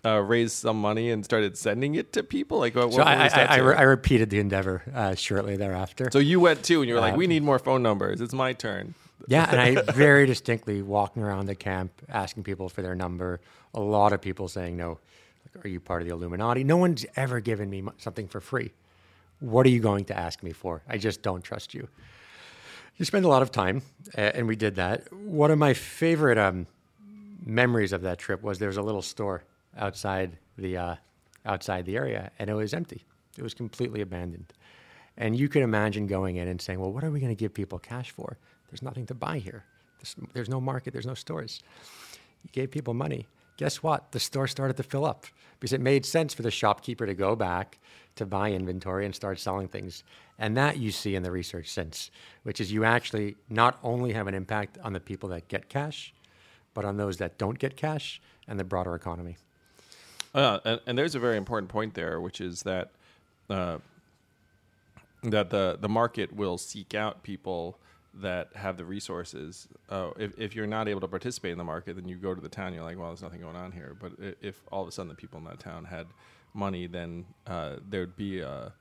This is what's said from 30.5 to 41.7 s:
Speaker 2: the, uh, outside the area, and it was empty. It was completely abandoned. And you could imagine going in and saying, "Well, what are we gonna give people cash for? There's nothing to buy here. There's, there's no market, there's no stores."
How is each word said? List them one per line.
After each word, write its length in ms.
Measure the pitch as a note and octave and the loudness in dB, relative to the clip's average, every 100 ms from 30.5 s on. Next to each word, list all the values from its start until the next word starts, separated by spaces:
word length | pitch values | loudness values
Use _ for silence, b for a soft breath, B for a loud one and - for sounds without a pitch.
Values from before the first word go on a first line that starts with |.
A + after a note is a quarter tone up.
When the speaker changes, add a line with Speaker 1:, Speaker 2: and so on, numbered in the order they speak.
| - | -10
Speaker 2:
the, 200 | F#2 F2+ | -6 -4
uh, 180 | F2 E2+ _ _ _ _ G#2+ | -6 -8 _ _ _ _ -6
outside 400 | F#2+ - F#2 F2+ | -4 -4 -4 -4
the 100 | G#2+ | -4
area, 360 | C#3 G#2+ F#2+ _ | -2 -6 -8 _
and 100 | G#2 | -4
it 40 | G#2+ | -4
was 180 | G#2+ | -2
empty. 320 | D#3+ E3+ - _ _ _ - | -4 -6 -12 _ _ _ -14
It 60 | |
was 100 | A#2 | -12
completely 480 | - A#2 - B2 A2 | -10 -12 -6 -6 -4
abandoned. 500 | G2 F2+ F2 E2+ F2 _ b b b b b - | -6 -6 -8 -10 -16 _ b b b b b -6
And 220 | A2+ A#2 | -2 0
you 100 | C#3 | 2
could 140 | D3 | 2
imagine 460 | B2 G#2+ G#2+ G#2 G2+ | 4 4 2 0 -2
going 300 | F#2+ F#2+ F2+ | 0 0 -2
in 100 | F2 | -4
and 120 | F2+ | -6
saying, 200 | - F#2 | -6 -6
"Well, 120 | F#2+ | -4
what 120 | A2+ | -4
are 80 | D#3+ | -4
we 80 | D3 | -2
gonna 160 | C3 G#2 | -2 -2
give 180 | G#2+ | -4
people 240 | - F#2+ F2+ | -4 -8 -8
cash 300 | - A#2+ B2 | -10 -12 -10
for? 280 | - - - b b _ | -12 -14 -14 b b _
There's 100 | - | -14
nothing 240 | C3 A2+ A2+ | -12 -10 -10
to 60 | |
buy 240 | B2+ - D#3 | -6 -4 -4
here. 260 | G2+ G#2+ _ b b _ | -8 -14 _ b b _
There's, 160 | - - - | -18 -16 -10
there's 160 | B2+ A#2+ | -8 -4
no 100 | C3 | -4
market, 320 | C3 C3 - | -2 -4 -6
there's 140 | C3 A#2+ | -8 -8
no 80 | |
stores." 480 | C3 - D#2+ B1 - B | -10 -8 -8 -8 -14 B